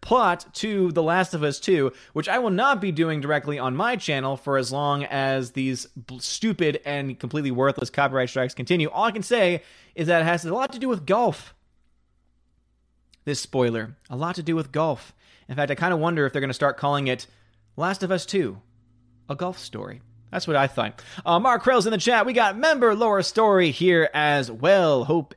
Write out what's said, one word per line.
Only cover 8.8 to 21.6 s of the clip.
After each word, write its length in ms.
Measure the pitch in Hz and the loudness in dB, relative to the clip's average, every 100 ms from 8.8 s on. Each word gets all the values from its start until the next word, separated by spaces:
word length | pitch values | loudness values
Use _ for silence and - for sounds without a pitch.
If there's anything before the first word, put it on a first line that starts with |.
| 156 | 0
All 140 | 160 | 0
I 60 | 226 | -2
can 120 | 214 | -2
say 400 | 185 240 185 165 - - _ | -2 2 2 0 -6 -20 _
is 140 | - 165 | -6 2
that 120 | 170 | 2
it 60 | 160 | 2
has 180 | 170 | 0
a 80 | 165 | -2
lot 200 | 214 269 | -4 -4
to 60 | 254 | -4
do 120 | 262 | -4
with 160 | 214 143 | -4 0
golf. 480 | 208 240 - - _ _ _ _ _ _ _ _ _ _ _ _ _ _ _ _ _ | 2 2 -2 -12 _ _ _ _ _ _ _ _ _ _ _ _ _ _ _ _ _
This 160 | - 139 | -8 -8
spoiler, 560 | - 131 123 113 110 - - | -4 0 0 0 -8 -14 -14
a 60 | 127 | -8
lot 180 | 165 | -8
to 80 | 180 | -6
do 120 | 160 | -4
with 180 | 165 143 | -4 -4
golf. 420 | 147 160 127 - _ _ _ - | -2 -2 -4 -10 _ _ _ -12
In 80 | 131 | -4
fact, 140 | 143 | -4
I 40 | |
kinda 220 | 143 175 170 | -2 -2 0
wonder 300 | 165 165 139 | 0 0 0
if 80 | |
they're 80 | 143 | -2
gonna 100 | 135 | -4
start 240 | 123 143 135 | -2 -2 0
calling 300 | 143 143 135 | -2 -2 -2
it 200 | 123 - _ _ _ _ - | -4 -8 _ _ _ _ -6
Last 260 | 170 190 | -4 -4
of 100 | 180 | -2
Us 140 | 185 - | -2 -2
Two, 340 | 202 127 98 _ _ _ _ _ _ - | -2 -2 -4 _ _ _ _ _ _ -14
a 80 | |
golf 240 | 143 180 180 | -8 -8 -8
story. 440 | - 107 98 113 - - - | -14 -12 -12 -16 -20 -20 -10
That's 180 | 185 170 | -8 -2
what 80 | 143 | 2
I 100 | 135 | 2
thought. 340 | - 107 - - - | 0 -4 -6 -20 -10
Uh, 140 | - 175 | 0 2
Mark 240 | 254 233 | 4 2